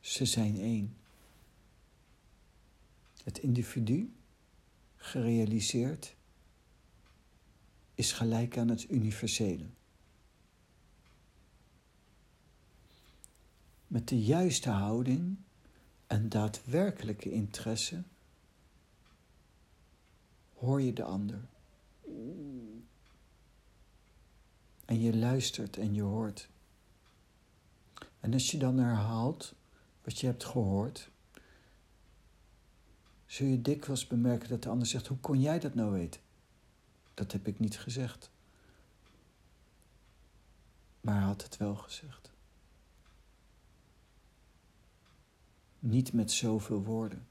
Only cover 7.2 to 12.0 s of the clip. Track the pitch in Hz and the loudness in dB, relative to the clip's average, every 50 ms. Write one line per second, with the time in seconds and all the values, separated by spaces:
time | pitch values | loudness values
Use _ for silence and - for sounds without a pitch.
7.2 | - _ _ _ _ - - - _ - _ - - - _ - 117 - - - | -20 _ _ _ _ -20 -20 -20 _ -20 _ -20 -20 -20 _ -2 -2 -2 0 0
8.2 | 117 113 113 113 120 123 - 127 117 117 117 110 - - - 131 107 110 104 - | 0 2 2 2 0 0 0 0 2 2 2 0 -2 0 0 2 2 2 0 -2
9.2 | - 113 - - 117 98 87 80 80 - - - _ _ _ _ - _ - _ | -4 -2 0 0 0 0 0 -2 -6 -12 -14 -18 _ _ _ _ -20 _ -20 _
10.2 | _ _ _ _ _ _ _ _ _ _ _ _ - - - _ - - - - | _ _ _ _ _ _ _ _ _ _ _ _ -20 -20 -20 _ -20 -20 -20 -20
11.2 | - - _ - - _ _ - - - _ - _ _ _ - | -20 -20 _ -20 -20 _ _ -20 -20 -20 _ -20 _ _ _ -20